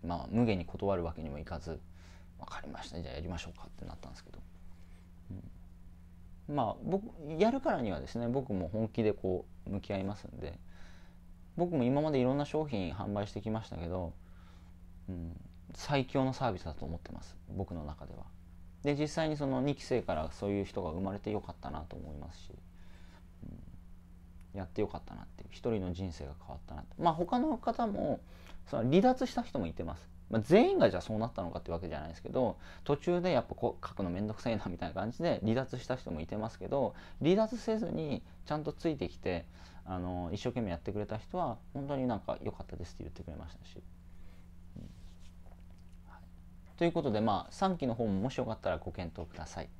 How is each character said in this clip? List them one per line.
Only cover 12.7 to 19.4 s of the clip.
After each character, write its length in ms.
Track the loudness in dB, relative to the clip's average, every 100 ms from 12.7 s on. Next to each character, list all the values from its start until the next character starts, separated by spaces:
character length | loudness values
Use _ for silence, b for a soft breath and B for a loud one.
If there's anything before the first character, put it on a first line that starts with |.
| 2 0
販 200 | 0 0
売 140 | 0 0
し 40 |
て 100 | -2
き 80 | 0
ま 140 | 0
し 60 | -2
た 80 | -4
け 100 | -2
ど、 260 | -2 -2 -6 B B B B B -16 -16 -12 -8
う 20 |
ん、 280 | -6 -6 -8 -12 -16 -14
最 320 | -8 2 4 4
強 200 | 4 4
の 80 |
サ 140 | 4 0
ー 60 |
ビ 60 | 0
ス 60 | -4
だ 80 |
と 120 | -4 -4
思 120 | -4
っ 20 |
て 120 | -6
ま 100 | -10
す、 120 | -10 -12 -8
僕 240 | -4 -2
の 100 | -4
中 220 | -6 -8 -10
で 80 |
は。 120 | -10 -10 -12 -16 -16 -16 -2
で、 120 | 0 2
実 120 | 2
際 220 | 2 2
に 80 |
そ 100 | 2